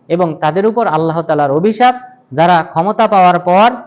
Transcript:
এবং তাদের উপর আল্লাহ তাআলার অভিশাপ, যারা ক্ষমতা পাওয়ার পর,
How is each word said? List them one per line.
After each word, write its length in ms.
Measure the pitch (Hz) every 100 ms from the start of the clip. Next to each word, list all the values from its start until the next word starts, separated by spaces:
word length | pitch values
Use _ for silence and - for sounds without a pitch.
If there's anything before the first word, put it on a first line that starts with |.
| -
এবং 280 | 170 175 165
তাদের 260 | 156 160 214
উপর 200 | 233 220
আল্লাহ 360 | 156 160 160
তাআলার 280 | 160 151 143
অভিশাপ, 440 | 143 196 220 247 247 - - _
যারা 300 | 131 170 175 160
ক্ষমতা 380 | 156 180 214 220
পাওয়ার 300 | 208 180 175
পর, 320 | 180 180 226 240